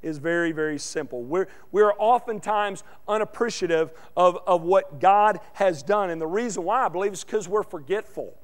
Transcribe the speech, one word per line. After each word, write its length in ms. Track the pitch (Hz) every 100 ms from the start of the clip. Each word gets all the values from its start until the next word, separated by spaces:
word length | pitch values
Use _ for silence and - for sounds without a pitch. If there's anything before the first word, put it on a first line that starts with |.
is 160 | 160 151
very, 320 | 147 170 170
very 260 | 160 156 147
simple. 460 | - 165 143 123
We're, 240 | 120 170 190 - -
we're 220 | 185 208
oftentimes 880 | 208 214 247 240 214 208 208 208 190 - - -
unappreciative 840 | 214 214 - 233 - 180 160 160 - - -
of, 220 | 180 175 -
of 160 | 180
what 380 | 170 190 190 143
God 400 | 175 202 208 208 -
has 280 | - 196 160
done. 260 | 147 208 190
And 120 | 165
the 60 | 160
reason 360 | 190 240 185
why, 220 | 175 233 233
I 40 |
believe, 240 | 170 202
is 100 | 190
'cause 240 | - 220 175
we're 160 | 208
forgetful. 720 | 202 175 139 196 208 - 110 -